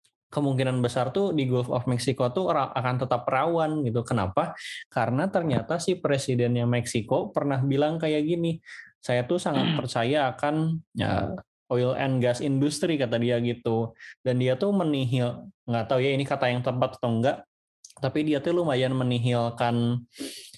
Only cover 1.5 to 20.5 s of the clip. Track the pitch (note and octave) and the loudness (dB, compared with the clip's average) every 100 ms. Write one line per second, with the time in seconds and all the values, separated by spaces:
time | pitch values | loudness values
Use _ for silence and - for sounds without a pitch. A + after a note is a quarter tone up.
1.5 | B2+ B2 B2+ B2 B2 C#3+ B2 B2 F#3 F3+ | 0 0 -2 0 0 0 0 0 0 0
2.5 | D3+ C3 C3 B2 B2 B2+ A#2+ - C3 D#3 | 0 0 -2 -2 -2 0 0 0 0 2
3.5 | E3+ D#3 D#3 B2+ A#2 A2 A#2+ F#2 C#3 E3 | 2 0 0 0 -2 -2 0 0 0 -2
4.5 | - - - - C3+ A2+ B2+ F#3+ G3 E3 | -4 -12 -14 -6 -2 0 0 0 0 0
5.5 | B2+ - E3 F3+ F3 D3 C3+ - A#2+ A#2+ | 0 0 -4 -2 -2 0 0 0 2 2
6.5 | A#2+ A#2+ A#2+ - A#2 A2 C#3 G#3 D#3 C#3+ | 2 2 0 0 -2 0 0 0 -2 0
7.5 | C3 C3+ C3+ D3 E3 D#3+ D3+ D3+ E3+ E3 | 0 2 2 2 0 0 0 0 0 -2
8.5 | E3 - - - _ - B2 B2 F3 F3+ | -4 -8 -20 -20 _ -2 0 2 0 0
9.5 | C#3 C3 D3+ B2 B2 A#2 D3+ C3 C3 D3 | 0 0 0 -2 0 2 2 0 0 -2
10.5 | D#3 D#3+ D#3+ - - G#2 G2 - F#3+ - | 0 0 -2 -6 -4 -2 0 -2 -6 -12
11.5 | _ - B2 B2 C3 C3+ C3 B2 B2 D3 | _ -4 0 0 0 0 2 2 0 0
12.5 | C3+ D3 D3 F3+ D3+ B2 A#2 A#2+ A#2+ A#2+ | 0 0 0 0 0 0 0 2 2 0
13.5 | A#2 A#2 A2+ A2+ - - - B2+ B2+ B2+ | -2 0 0 -2 -8 -20 -8 -2 2 2
14.5 | B2+ G3+ G3+ E3 C#3+ B2 B2+ A#2+ - - | 2 2 2 2 0 0 0 0 -4 -14
15.5 | - - A#2 A2 C3 C3+ C3+ C#3 C#3 B2 | -14 -4 -2 2 2 2 0 0 0 0
16.5 | B2 B2 B2 B2+ - B2 A2+ B2+ - - | 0 -2 0 -2 -2 -2 2 2 0 -8
17.5 | _ _ _ - - C3+ - D3+ C#3+ D#3 | _ _ _ -20 -6 -2 0 0 0 0
18.5 | F3 E3 C3 B2+ C3 B2+ B2 B2 A#2+ A#2 | 0 2 2 2 0 0 2 2 0 0
19.5 | A#2+ A#2+ A#2+ A#2+ A#2+ A#2+ - - - - | 0 0 2 2 0 -4 -12 -12 -12 -18